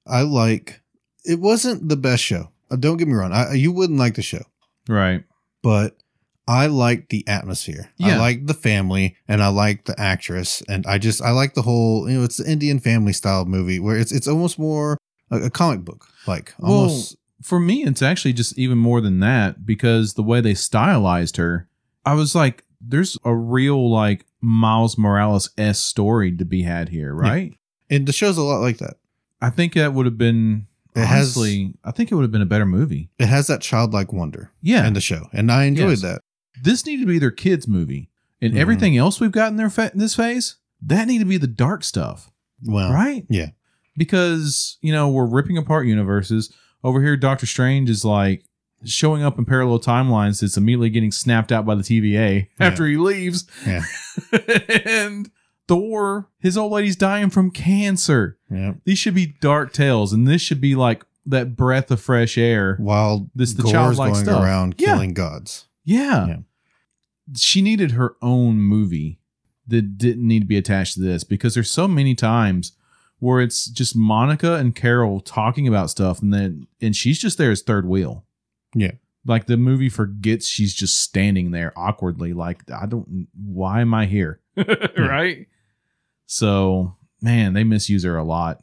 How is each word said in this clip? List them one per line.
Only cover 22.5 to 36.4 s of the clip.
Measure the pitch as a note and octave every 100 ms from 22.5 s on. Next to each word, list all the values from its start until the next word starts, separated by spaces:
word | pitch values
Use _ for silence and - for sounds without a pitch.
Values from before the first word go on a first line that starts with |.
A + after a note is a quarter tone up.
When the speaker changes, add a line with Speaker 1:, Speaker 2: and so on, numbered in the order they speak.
| - _ _
Speaker 2:
"There's | A#2 C#3+ F#3 -
a | A#2+
real, | A#2 A#2 B2+ C#3 C#3 A#2+
like, | A2+ G#2 G2 _ -
Miles | A#2 A2+ A2 A2+ A2 -
Morales-esque | G#2 G2+ G#2+ G2+ - - G#2+ G2 -
story | - G#2 A2+ F#2+
to | F2 F2+
be | F#2
had | F2 E2+ E2
here," | E2+ D2 D2+
Speaker 1:
Yeah. | -
Speaker 2:
right? | D3+ F#3 - _ _ -
Speaker 1:
And | C#3+ C3+
the |
show's | C#3 G#3 E3
a |
lot | C#3+ B2
like | A#2+ A2
that. | - - _ _ _ -
Speaker 2:
I | B2
think | A#2+ E3+
that | E3 D3+
would | C3+ B2
have | A2+
been, | A#2 A#2 A2 G#2+ G2+ _ _ A#2+
Speaker 1:
It |
has | A2+ C#3 C#3 B2
Speaker 2:
honestly, | G#2+ G2+ F#2+ -
I | G2+
think | A#2 A#3
it |
would | F3+
have | B2+
been | A2
a | F#2+
better | G#2
movie. | G2+ F2+ D3+ D2 E2 -
Speaker 1:
It | A#2
has | C3+ C#3
that | C#3
childlike | - A2+ A2+ G#2+ F#2+
wonder | F#2+ D#2+ - - _
Speaker 2:
Yeah. | D#3+ A#3+ A2
Speaker 1:
in |
the | G2
show, | - E2 -
and | G2+ A2+
I | B2
enjoyed | C#3 C#3+ F#3+
Speaker 2:
Yes. | A#2
Speaker 1:
that. | F#2 - _ _